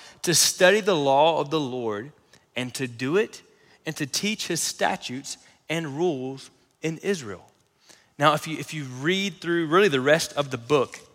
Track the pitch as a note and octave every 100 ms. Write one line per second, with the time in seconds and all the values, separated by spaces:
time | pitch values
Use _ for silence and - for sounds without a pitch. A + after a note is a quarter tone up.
0 | - - - D#3+ - - F#3 G#3+ G3+ E3+
1 | C#3 C3+ D#3+ D3+ C#3+ D#3 C3+ B2+ A2+ G#2
2 | B2+ - _ - _ A#2+ B2+ A#2 B2+ A#2
3 | C3 F#3 A#3 - _ _ _ _ - D3+
4 | C#3 - G3+ G#3+ - E3+ - - G3 F#3+
5 | - B2+ C#3+ - _ _ - D#3+ D#3+ C#3
6 | F3+ C3+ C3 C3+ - _ _ _ D#3+ E3
7 | F#3+ F#3+ A#2 F2+ - _ _ _ _ -
8 | _ - D3 D3+ E3 D3 C#3+ D#3 C3+ B2+
9 | D3 F#3+ G3 - E3 E3+ D#3+ F3 G3+ C3+
10 | C3 D#3+ - C#3 C#3+ B2 A#2 C#3+ A#2 -
11 | -